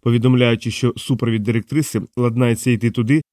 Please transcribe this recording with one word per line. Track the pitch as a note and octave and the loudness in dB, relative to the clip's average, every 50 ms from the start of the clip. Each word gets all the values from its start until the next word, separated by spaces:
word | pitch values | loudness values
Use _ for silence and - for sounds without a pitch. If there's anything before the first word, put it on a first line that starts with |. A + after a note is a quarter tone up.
повідомляючи, | _ B2 A#2 A#2+ A2+ B2+ B2+ B2 B2 A#2 A#2 A2+ - A#2 | _ 2 0 2 4 4 4 4 4 2 2 0 -2 -6
що | A2 - - A#2+ - | -6 -2 -2 -2 -2
супровід | - - - C3+ G#2+ - A#2 A2+ A2+ G#2 | -2 -4 -4 -2 -2 0 -2 -2 -2 -2
директриси | G#2+ A2+ A#2 G#2 _ C3 D3+ D3 - - - - - _ | -2 -2 -2 -4 _ -2 -2 -2 -2 -4 -6 -6 -6 _
ладнається | - B2 A#2+ A2+ A#2+ B2+ A#2+ A#2 A2 - C3 | -2 -2 0 2 2 2 2 0 0 0 0
йти | B2 G#2 A2+ A#2 | 0 0 0 -2
туди | - - A2+ A2 C#3 D#3 - _ | -2 -2 0 2 0 0 0 _